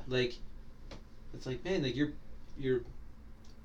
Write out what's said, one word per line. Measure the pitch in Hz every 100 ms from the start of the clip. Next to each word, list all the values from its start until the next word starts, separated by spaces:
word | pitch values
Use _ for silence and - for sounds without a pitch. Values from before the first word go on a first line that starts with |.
| -
like, | 127 123 - - - - - - - - - -
it's | 123 131
like, | 127 175
man, | 190
like, | 127 123
you're, | 147 - - - - -
you're, | 135 127 117 - - - - - - -